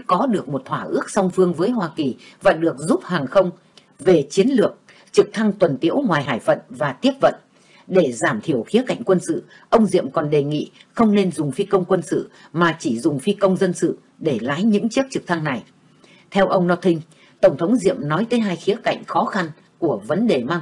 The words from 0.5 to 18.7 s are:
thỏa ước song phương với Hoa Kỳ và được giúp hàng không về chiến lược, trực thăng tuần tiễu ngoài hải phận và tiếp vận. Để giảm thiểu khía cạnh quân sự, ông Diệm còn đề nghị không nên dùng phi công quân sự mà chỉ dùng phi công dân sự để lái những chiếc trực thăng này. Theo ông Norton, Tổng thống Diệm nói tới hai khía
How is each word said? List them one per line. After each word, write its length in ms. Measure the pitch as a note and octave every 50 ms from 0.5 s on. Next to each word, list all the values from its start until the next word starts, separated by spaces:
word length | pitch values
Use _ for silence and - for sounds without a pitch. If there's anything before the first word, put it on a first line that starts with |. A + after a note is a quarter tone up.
| C#3+ C3 -
thỏa 180 | - D3 C3+ -
ước 280 | - - C#4 - -
song 200 | - G#3+ F#3 F3+
phương 220 | - F#3 F#3 F3+ D#3+
với 180 | C#3+ F3+ A#3
Hoa 200 | B3+ A3+ F3 D#3 -
Kỳ 200 | - C#3+ B2+ A2 - - - - _ -
và 100 | D3+ D#3
được 240 | D#3+ E3 D#3+ B2+ -
giúp 220 | D#3+ F3 D4 F#4 -
hàng 220 | - - D3+ C3+
không 240 | - - G3 F#3 F3 E3+ - _ _ _ - - _ _ -
về 280 | - F#3+ F3+ D#3 C#3 -
chiến 180 | - F#3+ G3 C4+
lược, 260 | C#4+ G#3+ F3+ - - - _ - - - _ _ -
trực 140 | G#3 F3 - -
thăng 200 | G3+ A3+ G#3 F#3+
tuần 240 | - F3+ D#3+ C3+ B2
tiễu 160 | - E4 -
ngoài 260 | C4+ D4 G3+ E3 D3 -
hải 160 | - A#3+ G#3
phận 200 | - - - - - -
và 240 | - B2 - C#3 -
tiếp 200 | - - C4+ C4+ -
vận. 140 | E3 C#3+ - - _ _ _ _ _ _ _ - _
Để 260 | - F3+ F#3+ D#3+ B2+ A#2+
giảm 280 | A2+ D3+ D3 B2+ G#2
thiểu 220 | - E3 C#3+ A#2 G#2
khía 200 | - - A#3 C4
cạnh 160 | A3+ F3 - -
quân 140 | - F#3+ F3+ - -
sự, 160 | D4+ - - - - - - _
ông 160 | - A#3 A3
Diệm 240 | E3 F3+ F3+ - C4+
còn 200 | - E3 D3+ D3
đề 140 | D3+ D3 C#3
nghị 260 | C#3+ D3+ D3 - - - - _ _ _
không 200 | - A#3 G#3+ G3+
nên 180 | G#3 F#3+ F3+ D3
dùng 180 | D#3 D3+ C#3+
phi 140 | B2+ - G3+
công 200 | F#3+ G3 F#3+ F3+
quân 180 | - F#3+ F3 -
sự 280 | - D#3+ B2+ - - - - - - -
mà 240 | E3 F3+ E3 D#3+ -
chỉ 200 | - D3 A2+ A#2
dùng 200 | - D#3 C#3+ C3
phi 140 | - G#3 G3
công 240 | - G3+ F#3+ F#3
dân 160 | D3+ F#3+ F3+ F3
sự 260 | - F3+ D#3 - - _ _ _ -
để 200 | - D#3+ C3 G#2 A2+
lái 200 | B2 C#3+ E3 G#3
những 260 | A3+ G3+ G3+ F#3+ A3
chiếc 140 | - C4 C4+ C4
trực 160 | - F3 -
thăng 180 | - F3 D#3+ D#3
này. 180 | D3+ C3 G#2 - - _ _ _ _ _ _ _ _ - - _ _
Theo 180 | - G3 F#3+ -
ông 200 | - F#3+ F3 F3
Norton, 260 | F3 F3 - F#3 E3+ D3+ - - _ _ _ _ _ _
Tổng 160 | - F#3 D3
thống 200 | - E3+ F#3 B3+
Diệm 200 | A#3+ E3+ - - - - D3
nói 180 | D#3 F3 A#3 A#3
tới 100 | B3 A#3
hai 160 | A3 G3 E3+
khía 200 | - - F#3+